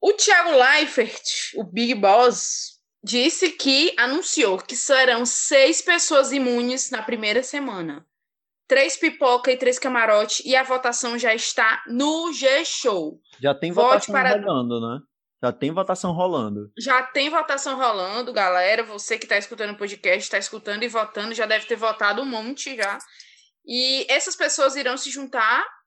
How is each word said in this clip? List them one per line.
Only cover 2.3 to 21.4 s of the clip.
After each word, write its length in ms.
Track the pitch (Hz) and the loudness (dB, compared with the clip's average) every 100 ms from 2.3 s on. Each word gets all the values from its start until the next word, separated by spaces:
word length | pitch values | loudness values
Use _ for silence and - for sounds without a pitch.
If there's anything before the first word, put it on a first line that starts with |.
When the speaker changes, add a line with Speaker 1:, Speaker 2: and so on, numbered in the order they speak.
| 226 - - - _ _ _ | 4 -4 -6 -10 _ _ _
Speaker 1:
disse 460 | 202 233 269 339 359 | -4 0 0 2 -2
que 420 | 311 277 269 330 - | 0 0 2 2 2
anunciou 600 | 247 285 - - 233 190 | 0 0 -2 0 2 0
que 180 | - 254 | -4 -6
serão 480 | - 269 262 233 240 | 2 4 4 2 0
seis 560 | - - 277 269 330 | -2 2 6 6 4
pessoas 500 | - 349 - 294 269 | 2 0 4 4 4
imunes 580 | 277 254 240 240 262 - | 2 0 0 -2 -4 -4
na 120 | 240 | -6
primeira 420 | 220 233 214 214 | -6 -4 0 0
semana. 640 | 262 294 269 196 165 143 _ _ _ _ _ _ _ | -2 -6 -6 -8 -8 -10 _ _ _ _ _ _ _
Três 300 | 269 277 - | 2 2 2
pipoca 560 | 320 311 269 247 247 | -2 2 2 2 2
e 60 | 254 | 0
três 200 | 247 247 | 0 0
camarote, 640 | 269 254 220 214 214 - - | -2 0 4 4 2 -4 0
e 80 | 262 | 0
a 80 | |
votação 540 | 262 254 254 240 247 240 | 2 0 -2 -2 -4 -2
já 180 | 240 226 | 0 0
está 480 | - - 226 226 - | 0 0 2 0 -4
no 460 | 240 285 320 339 | -2 0 0 -4
G-Show. 880 | 269 262 269 330 - 254 196 156 - _ _ | 0 2 2 0 -2 0 0 -4 -10 _ _
Speaker 2:
Já 120 | 135 | -2
tem 180 | 139 160 | -2 -2
Speaker 1:
Vote 140 | 185 240 269 - | 2 4 4 2
Speaker 2:
votação 60 | |
Speaker 1:
para 260 | 262 254 226 | 0 2 0
Speaker 2:
rolando, 380 | 202 147 120 117 | 0 -2 0 -4
né? 200 | 113 127 - _ _ _ | -4 -8 -12 _ _ _
Já 80 | 127 | -4
tem 200 | 117 139 | -2 -4
votação 400 | 165 190 185 185 | -4 -2 -2 -2
rolando. 580 | 170 180 165 107 104 104 - | -2 0 0 -4 -6 -10 -10
Speaker 1:
Já 240 | 240 254 | 0 0
tem 260 | 254 285 285 | 0 -2 0
votação 460 | 320 311 277 277 262 | 0 -2 -4 -4 -2
rolando, 560 | 262 208 185 214 247 | -2 -2 -4 -6 -4
galera. 500 | 220 190 180 185 220 | 0 2 2 2 2
Você 340 | 220 208 - 220 | -2 -8 -8 -8
que 80 | - | -2
tá 100 | 202 | -2
escutando 340 | 202 226 208 | -2 -8 -8
o 60 | 202 | -6
podcast, 540 | 202 202 196 185 208 | -10 -6 0 0 0
tá 60 | 202 | -6
escutando 460 | - 220 208 208 | -6 -12 -10 -6
e 40 | 233 | -4
votando, 460 | 220 214 208 214 | -4 -4 -6 -8
já 100 | 226 | -4